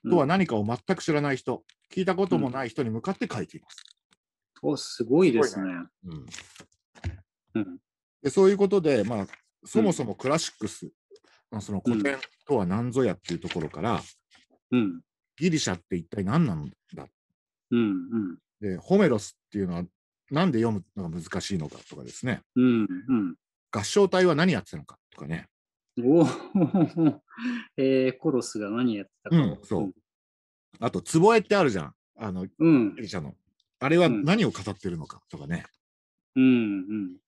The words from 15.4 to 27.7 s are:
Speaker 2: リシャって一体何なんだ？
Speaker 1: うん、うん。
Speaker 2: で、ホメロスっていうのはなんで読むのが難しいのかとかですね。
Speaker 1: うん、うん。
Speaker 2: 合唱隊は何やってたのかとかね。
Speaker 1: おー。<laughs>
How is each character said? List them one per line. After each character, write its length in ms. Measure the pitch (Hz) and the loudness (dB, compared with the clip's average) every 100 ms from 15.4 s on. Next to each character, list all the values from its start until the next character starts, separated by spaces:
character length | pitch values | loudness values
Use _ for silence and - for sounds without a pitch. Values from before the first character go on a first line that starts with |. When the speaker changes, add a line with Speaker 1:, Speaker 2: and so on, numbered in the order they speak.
| 175 | -2
Speaker 2:
リ 80 | 156 | 0
シ 100 | 120 | -2
ャ 60 | 87 | -6
っ 40 | |
て 160 | _ 90 | _ -8
一 140 | 82 | -6
体 140 | - | -6
何 220 | 95 143 156 | -2 0 0
な 80 | 82 | -2
ん 160 | 73 - _ 82 | -8 -16 _ -18
だ？ 120 | 71 _ _ _ _ _ _ | -18 _ _ _ _ _ _
Speaker 1:
う 80 | 120 | 0
ん、 20 | |
う 40 | 110 95 87 113 98 | 0 -2 -4 -4 -4
ん。 40 | 82 _ _ | -8 _ _
Speaker 2:
で、 180 | 104 90 | -8 -6
ホ 200 | - 196 | 0 2
メ 100 | 190 | 4
ロ 120 | 113 | 2
ス 180 | - _ _ | -2 _ _
っ 20 | |
て 80 | 104 | -6
い 40 | |
う 40 | 95 | -4
の 80 | 87 | -4
は 100 | 90 _ _ _ _ | -8 _ _ _ _
な 140 | 139 185 | 0 2
ん 60 | |
で 80 | 117 | 2
読 160 | 113 107 | 2 0
む 80 | - - | -6 -10
の 60 | 87 | -8
が 140 | 85 | -8
難 180 | 80 92 | -8 -8
し 160 | - 95 | -4 -4
い 40 | |
の 100 | 73 | -6
か 80 | - - | -12 -20
と 80 | 69 | -18
か 80 | |
で 60 | 62 | -16
す 160 | - 127 | -8 -6
ね。 160 | 117 _ - | -6 _ 2
Speaker 1:
う 60 | |
ん、 260 | 127 117 101 90 120 | 4 4 0 -4 -2
う 60 | |
ん。 220 | 123 95 - _ _ _ | 0 0 -6 _ _ _
Speaker 2:
合 120 | 110 | -6
唱 240 | 98 208 196 | 0 4 4
隊 180 | 185 185 | 6 4
は 80 | |
何 200 | 151 185 | 4 2
や 80 | 127 | 2
っ 20 | |
て 80 | - | -4
た 60 | 82 | -14
の 80 | 67 | -16
か 120 | - _ | -20 _
と 80 | - | -16
か 60 | 71 | -8
ね。 200 | 82 - _ _ _ _ - | -8 -10 _ _ _ _ -2
Speaker 1:
お 240 | 120 165 | 4 6
ー。 1000 | 147 - - 196 151 190 160 170 160 - _ - 240 | 4 0 -4 0 2 2 0 4 2 2 _ -8 -6
<laughs> 320 | 240 220 | -6 -10